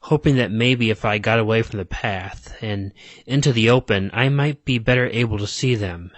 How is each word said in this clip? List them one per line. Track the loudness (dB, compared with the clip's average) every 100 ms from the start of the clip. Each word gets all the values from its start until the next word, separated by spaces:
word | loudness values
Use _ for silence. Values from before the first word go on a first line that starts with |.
hoping | 0 0 2 2
that | 2
maybe | 2 2 2 2
if | 0 0
I | 0
got | 2 2
away | 2 2
from | 0 -4
the | -6
path | -6 -4 -6 -8 -14 -18 -12
and | -6 -6 -6 -10 -20 -20 -4
into | 0 2
the | 2 4
open, | 4 4 0 0
I | 0 0
might | 2 0 -2 -2
be | -2
better | 2 0 0
able | 0 -2 -2
to | -4
see | -4 -2 -2
them. | -2 -6 -12